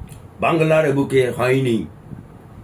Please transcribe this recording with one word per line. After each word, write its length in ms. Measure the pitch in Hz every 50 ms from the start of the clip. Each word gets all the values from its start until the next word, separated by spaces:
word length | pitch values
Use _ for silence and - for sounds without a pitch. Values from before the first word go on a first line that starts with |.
| - - - - - - - -
বাংলার 520 | - 135 165 160 156 156 156 156 156 147
বুকে 380 | 139 139 131 117 131 135 127 120
হয়নি, 560 | - - 123 127 131 135 131 123 113 101 - - - - - - - - - - - - - - - -